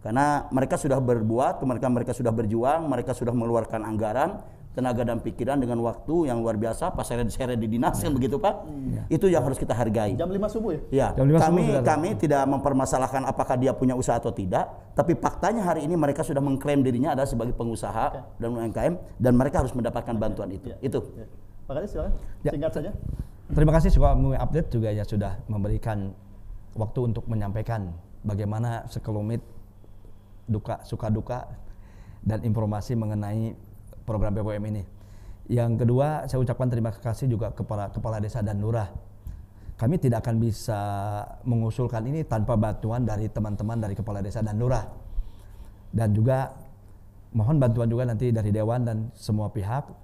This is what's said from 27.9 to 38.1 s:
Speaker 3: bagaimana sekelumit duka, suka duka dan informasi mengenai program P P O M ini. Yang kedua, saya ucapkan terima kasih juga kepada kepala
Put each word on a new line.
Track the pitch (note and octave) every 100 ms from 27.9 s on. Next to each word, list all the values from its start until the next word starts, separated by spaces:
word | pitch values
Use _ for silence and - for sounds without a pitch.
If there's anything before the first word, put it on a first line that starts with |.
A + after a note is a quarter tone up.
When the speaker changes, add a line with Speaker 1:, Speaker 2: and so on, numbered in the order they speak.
| E2 - -
Speaker 3:
bagaimana | G#2+ G2+ G2+ A2 A#2+ A#2 -
sekelumit | - - G#2 G#2 A2+ - - - - - - - - - - -
duka, | G#2+ - G#2+ -
suka | A#2 A2+
duka | A2 G#2+ B2 - - - - - - - -
dan | - G#2+ A2+
informasi | G#2+ G#2+ G#2 G2
mengenai | A#2+ G#2+ G#2+ G2+ G#2+ A2+ - - - - - -
program | A2 G#2+
P | G#2
P | G#2
O |
M | G#2 G#2
ini. | G#2+ - - - - - - -
Yang | A#2+ A#2 A2+ A#2
kedua, | B2 C#3+ D#3 -
saya | C3
ucapkan | B2 A#2+ B2+
terima | A#2+ A2+
kasih | G#2+ A#2+ G#2+ C3+
juga | A2+ G#2
kepada | - G#2+ G#2 G2
kepala | G#2+ A2+